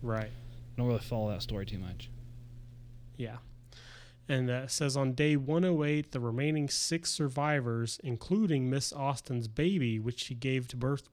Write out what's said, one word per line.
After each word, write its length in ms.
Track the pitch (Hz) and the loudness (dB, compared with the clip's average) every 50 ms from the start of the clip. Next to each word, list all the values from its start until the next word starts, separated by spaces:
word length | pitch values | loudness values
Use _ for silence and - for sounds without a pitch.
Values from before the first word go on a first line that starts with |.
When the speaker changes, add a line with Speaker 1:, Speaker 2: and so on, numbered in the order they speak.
| 123 | -4
Speaker 1:
Right. 260 | 117 113 110 107 107 | -2 -2 -2 -2 -4
Speaker 2:
I 480 | - - - - - - - - - | -8 -12 -12 -12 -12 -12 -14 -6 -2
don't 100 | 120 120 | 0 2
really 120 | 123 117 104 | 2 2 2
follow 320 | - - 123 110 107 104 | 0 0 0 0 0 0
that 100 | 101 - | 0 -2
story 240 | - - 110 98 98 | -4 -4 -4 -4 -4
too 140 | - 104 92 | -4 -4 -4
much. 320 | 92 90 92 - - - - - - - - - - - - - - - - - - - - - - - - | -4 -6 -6 -8 -10 -10 -10 -12 -12 -12 -14 -14 -14 -14 -14 -16 -16 -16 -16 -16 -16 -16 -16 -16 -16 -12 -8
Speaker 1:
Yeah. 200 | - 117 110 117 120 - - - - - - - - - - - - - - - - - - | -8 -6 -6 -8 -10 -14 -16 -18 -18 -18 -20 -20 -20 -18 -18 -18 -18 -20 -20 -20 -10 -4 0
And, 220 | 139 131 127 123 | 0 2 2 2
uh, 140 | 123 127 135 | 0 0 -2
it 60 | 135 | -2
says, 240 | - - 151 139 131 | -2 0 0 2 2
"On 180 | 139 135 131 127 | 2 2 2 4
day 220 | 131 147 151 151 | 4 4 6 4
one 300 | 139 135 139 156 170 185 | 4 4 2 2 4 4
oh 180 | 185 170 151 147 | 4 4 4 4
eight, 280 | 147 151 151 147 - | 4 2 2 0 -2
the 80 | - 127 | -2 -2
remaining 500 | 120 117 113 127 143 156 156 151 143 135 | 0 0 0 0 2 2 2 2 0 0
six 400 | - - - - 165 165 170 - | 0 0 0 0 0 0 0 -2
survivors, 920 | - - 151 135 123 143 143 151 151 143 120 120 117 117 117 113 - - - | 0 0 0 0 0 2 2 2 2 2 2 0 0 0 0 -2 -4 -4 -4
including 680 | 131 120 - - - 180 220 220 175 151 135 127 127 | -4 -4 -2 0 2 4 4 6 6 6 4 4 4
Miss 240 | 131 139 - - - | 2 2 0 -2 -2
Austin's 540 | 143 135 139 135 - - - 127 120 113 | 0 0 0 0 -2 -2 -4 -2 -2 -2
baby, 500 | 110 110 - 156 185 202 170 127 117 110 | -2 0 2 2 4 4 4 4 2 2
which 220 | 110 107 120 123 - | 0 0 -2 -4 -4
she 160 | - - 131 | -6 -6 -6
gave 320 | 117 127 131 131 131 123 | -4 0 0 0 0 0
to 100 | 123 - | -2 -4
birth, 320 | 123 123 135 143 135 - - | -2 0 0 0 -2 -4 -8